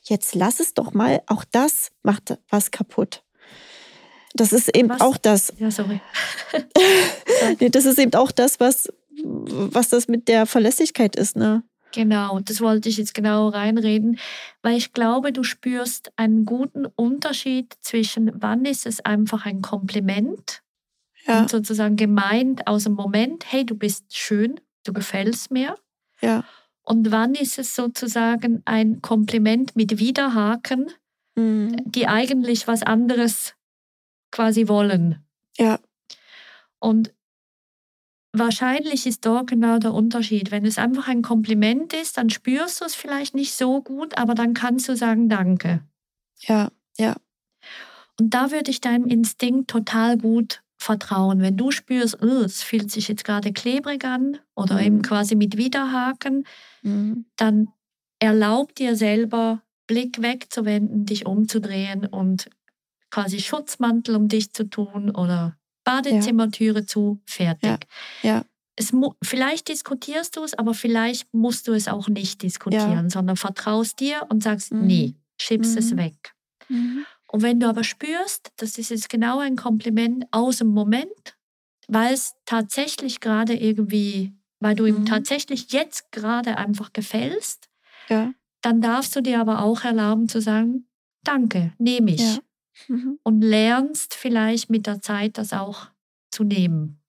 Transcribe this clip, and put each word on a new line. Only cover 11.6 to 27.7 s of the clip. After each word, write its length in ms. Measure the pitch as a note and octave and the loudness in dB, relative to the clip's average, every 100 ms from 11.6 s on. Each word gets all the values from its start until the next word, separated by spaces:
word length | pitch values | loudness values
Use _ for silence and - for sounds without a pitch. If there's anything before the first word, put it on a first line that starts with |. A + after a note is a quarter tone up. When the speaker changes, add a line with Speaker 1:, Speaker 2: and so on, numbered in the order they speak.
| - _ _ | -2 _ _
Speaker 2:
Genau, 480 | - A3 G#3 G3+ F#3+ | 0 2 2 0 -4
das 200 | G3 G#3+ | -6 -2
wollte 280 | A3+ A3 A3+ | 2 2 0
ich 80 | G#3+ | -2
jetzt 160 | G#3 | -4
genau 340 | - G#3+ G#3+ G#3+ | -2 0 2 2
reinreden, 680 | G#3 G#3 A3 G#3+ G#3+ A3 A#3 - - - _ | 0 0 2 2 2 2 -2 -6 -16 -18 _
weil 140 | A#3 A#3+ | 0 0
ich 160 | A#3 | -2
glaube, 400 | - A3+ B3 C#4+ | 0 0 2 -2
du 120 | C4 | -2
spürst 640 | A#3+ - B3+ B3 B3 - - - | -4 -4 -4 -4 -6 -8 -12 -2
einen 280 | A3 A3 | 2 4
guten 420 | A3 B3 C#4 C#4+ C4+ | 2 -2 -4 -4 -6
Unterschied 840 | - A#3 C#4 D4+ C4+ C4+ B3+ B3 - | -2 -2 -2 -4 -4 -2 -4 -4 -14
zwischen, 520 | - A#3 G#3+ A3+ A3 | -4 -2 0 0 0
wann 300 | G#3+ G#3+ A#3 | 0 -2 0
ist 200 | C4+ C4 A#3+ | 0 -2 -6
es 180 | A3 | -6
einfach 420 | - G#3 G#3+ A3 G#3 | -2 0 0 -2 -4
ein 160 | G3 | -6
Kompliment 1000 | F#3+ G3 F#3+ G#3 F#3+ G3 B3 G4 - - _ _ _ _ _ _ - | -6 -6 -4 -2 -2 0 -2 -4 -12 -16 _ _ _ _ _ _ 0
Speaker 1:
Ja. 160 | A3 | 2
Speaker 2:
und 80 | A3 | 4
sozusagen 440 | A3+ G#3+ G#3+ G#3 | 2 -2 0 2
gemeint 720 | G#3 G#3+ G3+ G3 A3+ C4 C4 - | 2 4 4 4 2 2 0 0
aus 180 | G#3 | 0
dem 100 | G#3 | 0
Moment, 500 | G3+ G3+ G#3 B3 E4 - | -2 0 0 0 -4 -4
"Hey, 140 | C4 | -2
du 120 | A#3+ G#3+ | -2 -2
bist 400 | G#3 G3 _ - | -4 -4 _ -10
schön, 440 | - G#3 A#3 D4 _ _ | -2 0 0 -2 _ _
du 100 | - | -8
gefällst 600 | F#3+ F#3 G3 G3+ A#3 - | -6 -6 -2 -2 -2 -4
mir." 240 | B3+ C#4 G4+ _ _ _ _ | -4 -4 -6 _ _ _ _
Speaker 1:
Ja. 220 | A3+ A3 - - _ _ | 0 0 -4 -18 _ _
Speaker 2:
Und 300 | - A3+ A3 | 0 2 4
wann 220 | A3 A#3 D4 | 2 2 0
ist 220 | C4+ - | -2 -4
es 180 | C4 | -6